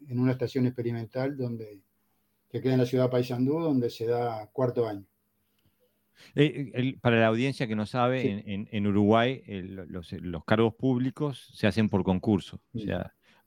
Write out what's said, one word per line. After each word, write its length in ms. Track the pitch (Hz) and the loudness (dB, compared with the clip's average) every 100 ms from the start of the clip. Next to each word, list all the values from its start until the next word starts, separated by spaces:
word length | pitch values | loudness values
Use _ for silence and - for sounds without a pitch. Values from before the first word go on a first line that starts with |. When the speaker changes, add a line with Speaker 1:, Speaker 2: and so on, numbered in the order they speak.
| 147 | -6
Speaker 1:
en 100 | 123 | 0
una 140 | 127 | 0
estación 340 | 127 117 131 123 | 0 -2 0 0
experimental 720 | 127 120 117 110 127 135 139 | 0 -4 -4 -6 -4 -4 -4
donde, 440 | 123 113 107 101 _ _ _ _ _ _ _ | -6 -6 -12 -16 _ _ _ _ _ _ _
que 100 | 120 | -4
queda 120 | 131 | 2
en 60 | 127 | 2
la 60 | 123 | 4
ciudad 180 | 127 | 2
de 60 | 123 | 2
Paysandú, 500 | 127 127 123 131 160 | 2 0 0 0 0
donde 300 | 165 131 120 | 0 0 0
se 160 | - 113 | -2 -2
da 400 | 120 120 110 107 | 0 -2 -6 -8
cuarto 340 | - 127 123 113 | -2 0 0 -2
año. 160 | 101 - _ _ _ _ _ _ _ _ _ _ _ - | -4 -12 _ _ _ _ _ _ _ _ _ _ _ -4
Speaker 2:
Eh, 380 | 143 147 143 123 | 2 2 2 -6
el, 240 | 123 131 - | -4 -4 0
para 220 | 123 113 | 4 6
la 80 | 113 | 4
audiencia 380 | 113 135 - 117 | 4 -2 -2 -4
que 80 | 107 | -2
no 100 | 104 | -2
sabe, 360 | 127 123 131 | 0 0 0
Speaker 1:
Sí. 60 | 120 | -2
Speaker 2:
en, 200 | 101 107 | -4 -6
en, 200 | 98 113 | -8 -6
en 140 | 107 101 | -2 2
Uruguay, 540 | 98 101 113 120 131 - | 4 6 4 2 -2 -10
eh, 160 | 98 | -10
lo-, 220 | 92 95 78 | -10 -12 -12
los, 260 | 90 82 | -12 -10
los 320 | 90 90 82 | -10 -8 -8
cargos 300 | - 110 113 | 0 4 4
públicos 760 | - 131 123 131 - 147 127 - | 2 0 2 -2 -2 -6 -6 -16
se 120 | - 107 | -2 0
hacen 200 | 110 107 | 2 2
por 140 | 98 | 2
concurso. 540 | 90 90 - 98 - - _ | 2 0 2 0 0 -14 _
O 40 | 117 | -8
Speaker 1:
Sí. 80 | 104 | -4
Speaker 2:
sea, 280 | 90 - - _ _ | -4 -6 -14 _ _